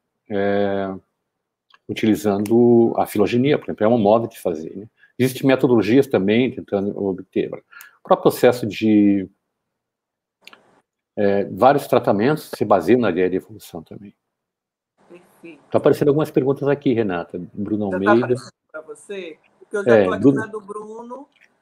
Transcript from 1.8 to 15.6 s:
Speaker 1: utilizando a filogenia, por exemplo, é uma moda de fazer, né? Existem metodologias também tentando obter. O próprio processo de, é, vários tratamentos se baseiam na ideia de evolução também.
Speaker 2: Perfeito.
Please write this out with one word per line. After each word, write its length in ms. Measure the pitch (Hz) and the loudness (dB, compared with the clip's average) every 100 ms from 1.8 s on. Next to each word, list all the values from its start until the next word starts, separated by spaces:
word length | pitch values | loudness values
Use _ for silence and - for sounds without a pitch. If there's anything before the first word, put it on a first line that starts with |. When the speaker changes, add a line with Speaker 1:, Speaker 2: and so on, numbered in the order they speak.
| - | -12
Speaker 1:
utilizando 1080 | - 110 98 107 98 104 113 120 117 117 - | -2 0 0 0 -2 0 2 4 4 4 0
a 100 | 90 | -2
filogenia, 520 | 104 95 120 139 147 | 0 0 0 0 -2
por 80 | - | -4
exemplo, 180 | - | -2
é 20 | 107 | 0
uma 120 | 120 | 2
moda 280 | 101 113 117 | 4 2 0
de 140 | - | -6
fazer, 340 | 95 80 82 | -6 -6 -10
né? 140 | 95 107 _ _ - | -14 -18 _ _ -2
Existem 280 | 127 127 139 | -2 0 2
metodologias 600 | 131 135 120 98 131 135 | 2 4 2 4 2 2
também 440 | 101 95 113 127 | 0 2 0 0
tentando 480 | - 90 101 101 - | -4 -6 -6 -6 -4
obter. 480 | 98 92 95 107 - | -6 -6 -6 -4 -4
O 100 | - _ - - _ | -8 _ -20 -20 _
próprio 200 | - 185 | 0 2
processo 440 | 160 - 123 120 110 | 2 4 2 2 -4
de, 640 | 90 110 107 104 98 95 _ _ _ _ _ _ _ _ _ _ _ - _ _ _ _ _ _ | -4 2 4 4 2 -4 _ _ _ _ _ _ _ _ _ _ _ -20 _ _ _ _ _ _
é, 300 | - 101 101 | -2 0 0
vários 420 | 95 101 123 143 - | -2 2 4 4 0
tratamentos 640 | 123 127 101 120 156 - - | 0 0 0 0 -2 -6 -6
se 80 | |
baseiam 340 | 107 101 82 123 | 0 0 4 2
na 120 | 110 | 2
ideia 180 | 85 92 | 0 -2
de 80 | 90 | -2
evolução 460 | - 104 - 85 | -8 -20 -18 -18
também. 320 | 80 - 101 _ _ _ _ _ _ _ _ _ _ | -18 -20 -20 _ _ _ _ _ _ _ _ _ _
Speaker 2:
Perfeito. 560 | 175 _ _ 170 151 | -20 _ _ -20 -20